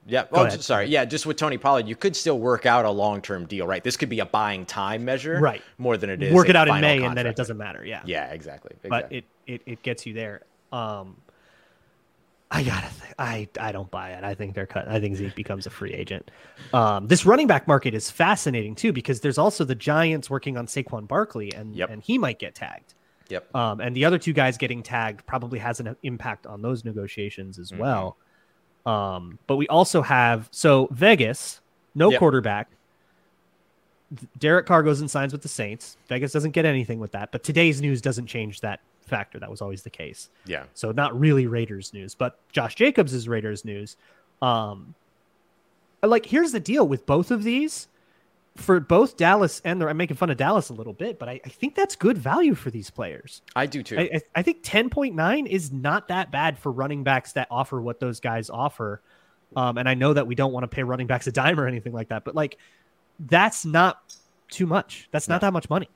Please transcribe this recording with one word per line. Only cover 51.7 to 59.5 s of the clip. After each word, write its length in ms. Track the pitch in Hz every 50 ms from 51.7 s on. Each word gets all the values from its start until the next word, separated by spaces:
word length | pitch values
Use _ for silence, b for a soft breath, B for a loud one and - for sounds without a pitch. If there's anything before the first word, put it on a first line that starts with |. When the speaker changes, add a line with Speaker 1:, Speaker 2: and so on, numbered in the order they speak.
| 294
Speaker 2:
that's 180 | - 392 392 -
good 240 | - - 202 254 190
value 380 | 120 131 156 285 359 302 214
for 140 | 139 - 135 113
these 180 | 117 98 -
players. 520 | - - 117 87 76 64 - - - - _ - -
Speaker 1:
I 120 | 123 135
do 140 | 143 143 147 113
too. 140 | - 117
Speaker 2:
I, 60 | 151 170
I, 180 | 175 - 160 - _ _
I 80 | 165 180
think 160 | - 330 - _
ten 260 | - - 208 226 262
point 240 | - - 285 269 190
nine 320 | 156 160 175 233 302 285
is 240 | 233 185 190 165 143
not 380 | 135 135 127 165 175 208 - -
that 240 | 175 185 185 - -
bad 260 | 139 151 160 151 -
for 140 | - 147 123
running 320 | 123 135 143 147 143 135
backs 280 | 135 135 131 - - -
that 120 | 139 127 -
offer 320 | - 120 135 - - 127
what 200 | 117 120 120 -
those 180 | - 127 117 -
guys 320 | - 123 117 113 110 -
offer. 500 | - 117 127 143 - - 113 104 101 104 b b b b b b b b b _